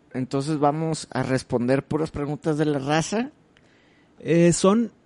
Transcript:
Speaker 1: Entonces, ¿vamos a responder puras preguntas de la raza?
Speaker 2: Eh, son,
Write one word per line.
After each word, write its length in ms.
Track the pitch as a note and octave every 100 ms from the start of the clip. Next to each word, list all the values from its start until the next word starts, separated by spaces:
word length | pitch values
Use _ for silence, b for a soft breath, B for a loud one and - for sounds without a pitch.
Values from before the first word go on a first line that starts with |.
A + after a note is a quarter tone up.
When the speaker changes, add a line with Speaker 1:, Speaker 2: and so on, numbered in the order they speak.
| _
Speaker 1:
Entonces, 480 | B2+ B2+ C#3 C#3+ D3+
¿vamos 480 | C#3+ D#3 D#3+ D#3 -
a 140 | B2+
responder 600 | B2 C3 - B2+ B2 C3+
puras 280 | - D3+ D#3
preguntas 460 | D#3 C#3+ D3 E3 D3+
de 80 | D3+
la 120 | C#3+
raza? 540 | C3 D#3 D#3 G3+ C#4 _ _ _ b b b b b _
Speaker 2:
Eh, 320 | C3+ E3+ E3+
son, 400 | E3 F#3+ A3 A3+ _